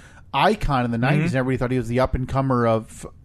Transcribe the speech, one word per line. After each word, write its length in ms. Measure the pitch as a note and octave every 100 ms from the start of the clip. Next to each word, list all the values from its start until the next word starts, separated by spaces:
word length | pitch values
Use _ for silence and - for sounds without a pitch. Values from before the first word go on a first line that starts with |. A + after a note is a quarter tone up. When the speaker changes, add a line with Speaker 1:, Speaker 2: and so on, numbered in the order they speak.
| - - -
Speaker 1:
icon 520 | C#3 F3+ A3 - C3 A#2+
in 60 |
the 60 | A#2
Speaker 2:
Mm-hmm. 40 | B2+
Speaker 1:
nineties, 260 | D3+ D#3+
and 60 | C3
everybody 180 | B2+ B2+
thought 140 | B2
he 60 | B2+
was 120 | A2+
the 100 | B2
up 160 | C3+ B2+
and 120 | B2+
comer 360 | C3+ C3+ A#2+ A#2
of, 380 | A2+ A2+ - - -